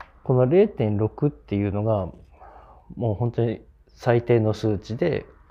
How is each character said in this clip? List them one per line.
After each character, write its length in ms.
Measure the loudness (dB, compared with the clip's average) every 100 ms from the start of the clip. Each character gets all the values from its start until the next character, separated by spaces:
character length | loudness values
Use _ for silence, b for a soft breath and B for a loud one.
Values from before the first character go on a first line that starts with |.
| -20 -10
こ 100 | -2
の 140 | 2 4
零 200 | 4 2
点 300 | 2 -2 0
六 300 | -2 0 -4
っ 20 |
て 260 | -4 -6 -2
い 120 | -2
う 40 |
の 120 | -2
が、 240 | -2 -2 -4 -10 -20 B B B B B B -6
も 160 | -4
う 20 |
本 180 | -2 -4
当 140 | -2 -2
に 160 | -4 -12 _ _
最 360 | -6 0 0
低 160 | 4 2
の 160 | 2 0
数 240 | -2 -4
値 180 | -6 -4
で、 300 | -2 -2 -6 -18 _